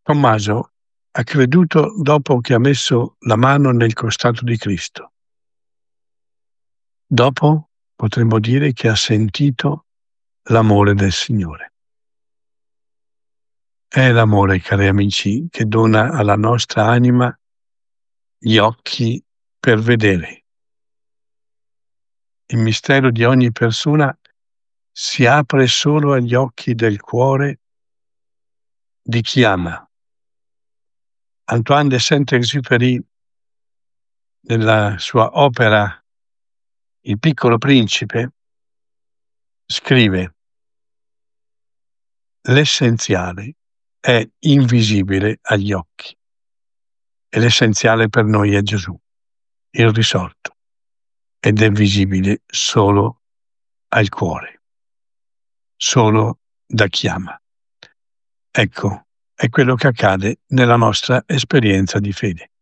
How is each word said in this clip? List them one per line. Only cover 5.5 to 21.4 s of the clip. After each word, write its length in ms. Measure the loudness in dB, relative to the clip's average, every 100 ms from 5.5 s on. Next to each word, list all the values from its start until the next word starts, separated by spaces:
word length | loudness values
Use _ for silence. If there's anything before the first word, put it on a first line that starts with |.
| _ _ _ _ _ _ _ _ _ _ _ _ _ _ _ _
Dopo 680 | 0 0 2 2 2 -4 _ _
potremmo 460 | _ -4 0 0 2
dire 340 | 0 0 0
che 140 | -2 -2
ha 80 | -2
sentito 920 | 0 0 0 0 -2 0 -4 -6 _ _ _ _ _ _ 0
l'amore 440 | 2 4 4 4
del 180 | 2 0
Signore. 600 | -2 -4 -4 -4 -10 -18 _ _ _ _ _ _ _ _ _ _ _ _ _ _ _ _ _ _ _ _ _ _
È 240 | 2 4
l'amore, 480 | 4 4 4 2 0
cari 280 | 0 0 2
amici, 600 | 2 0 -2 -4 -4 -6
che 160 | -6 -2
dona 460 | 2 2 2 0
alla 240 | -2 0 0
nostra 520 | 0 -2 -2 -2 0
anima 500 | 2 2 2 0 -6 _ _ _ _ _ _ _ _ _ _
gli 200 | 0 2
occhi 680 | 2 -2 -12 -4 -4 -4 _ _ _ _
per 200 | 0 0
vedere. 680 | 2 2 2 0 -6 -18 _ _ _ _ _ _ _ _ _ _